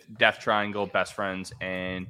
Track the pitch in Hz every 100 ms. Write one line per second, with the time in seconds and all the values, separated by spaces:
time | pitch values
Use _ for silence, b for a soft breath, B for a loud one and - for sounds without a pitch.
0 | - 110 113 - 117 107 104 104 98 98
1 | 90 - 98 95 92 - 92 92 92 92